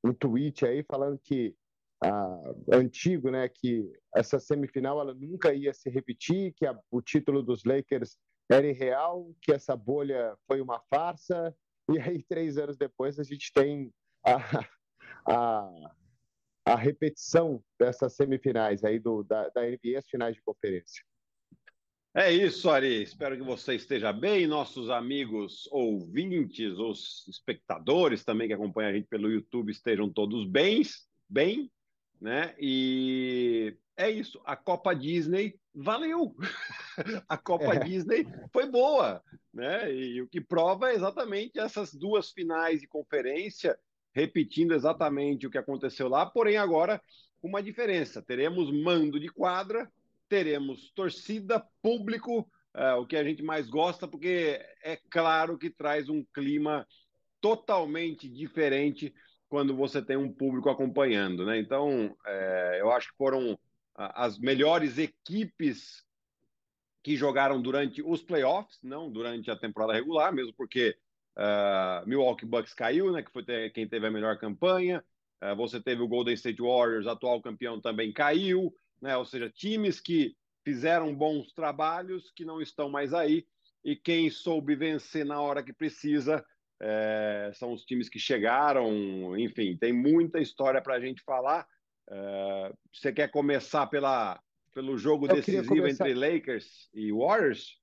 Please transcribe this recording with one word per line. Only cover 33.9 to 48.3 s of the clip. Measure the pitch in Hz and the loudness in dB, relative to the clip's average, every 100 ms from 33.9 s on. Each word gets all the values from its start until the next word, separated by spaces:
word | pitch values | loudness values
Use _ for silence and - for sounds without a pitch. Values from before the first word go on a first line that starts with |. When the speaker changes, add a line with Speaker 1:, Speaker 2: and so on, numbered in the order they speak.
| - | -2
Speaker 2:
é | 202 | -2
isso, | 220 - - - | -2 -6 -10 -10
a | - | -6
Copa | - 175 190 | -2 0 0
Disney | 160 139 175 156 180 208 - _ | 0 0 -2 0 0 -2 -6 _
valeu. | - 139 226 320 339 285 - | -8 -4 -2 -2 -2 -4 -4
<laughs> | 185 - - - - - 196 220 - | -10 -8 -12 -14 -14 -10 -6 -8 -6
A | 156 | -8
Copa | - 170 147 | -2 0 2
Speaker 1:
É. | 139 | 2
Speaker 2:
Disney | 160 185 160 349 302 - - | 0 -4 0 0 -2 -8 -4
foi | 254 285 | -2 2
boa, | 247 269 285 139 92 _ - _ | 4 4 4 2 -2 _ -20 _
né? | - 127 196 233 | -8 -4 -2 -4
E | 131 131 123 | -4 -6 -6
o | 123 | -6
que | 170 | -8
prova | 135 175 170 190 254 | -2 2 2 2 2
é | |
exatamente | 226 190 - 233 202 233 302 | 2 0 -4 -4 -4 -6 -6
essas | 214 214 185 147 | -6 -6 -8 -6
duas | 180 214 - | 0 0 0
finais | - 165 165 165 160 | -6 -4 0 0 0
de | 143 | -4
conferência, | 151 - 147 123 147 208 - 170 117 _ _ _ | -10 -2 -2 -2 -4 -6 -4 -2 -2 _ _ _
repetindo | 131 156 175 151 - 165 160 | -2 0 0 -2 2 2 4
exatamente | 127 160 156 143 143 139 131 | 2 2 0 0 0 -2 -4
o | |
que | 131 | -6
aconteceu | 123 135 135 - 131 | -4 -4 -4 -2 0
lá, | 135 185 | 2 2
porém | 240 214 214 | 2 4 4
agora | 202 160 180 208 _ _ _ _ | 4 4 2 0 _ _ _ _
com | 170 | -6
uma | 196 | -6
diferença. | 208 226 233 180 139 113 | -6 -4 0 0 -2 -8
Teremos | - | -6